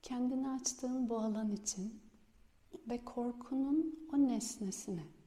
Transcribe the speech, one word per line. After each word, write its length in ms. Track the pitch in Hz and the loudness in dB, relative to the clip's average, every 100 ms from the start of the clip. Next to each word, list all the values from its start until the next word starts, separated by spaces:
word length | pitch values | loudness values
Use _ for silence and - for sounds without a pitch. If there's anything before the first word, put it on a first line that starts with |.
Kendini 480 | - 247 247 254 262 | -6 0 2 2 0
açtığın 600 | 262 254 - 254 254 240 | 0 -2 -2 -2 0 2
bu 100 | 226 | 2
alan 320 | 220 214 214 | 0 0 0
için 500 | 202 - - 202 226 - - - - - - - - 226 | 0 -2 -4 -6 -8 -18 -20 -20 -20 -20 -20 -18 -14 -6
ve 160 | 240 240 | -6 -4
korkunun 1040 | - 240 240 - 262 269 302 320 - 320 | -2 -2 -4 -4 0 4 4 2 -2 0
o 40 | 285 | 6
nesnesine 880 | 269 269 - - 196 - - 180 156 - | 6 6 0 -4 -4 -4 -4 -4 -4 -14